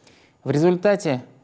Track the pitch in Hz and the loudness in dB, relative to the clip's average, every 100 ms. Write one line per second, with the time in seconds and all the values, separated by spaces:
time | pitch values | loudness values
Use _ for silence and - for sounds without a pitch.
0 | _ _ _ _ 131 139 170 180 208 196 | _ _ _ _ -4 0 2 2 0 0
1 | 165 127 - _ | -2 -4 -8 _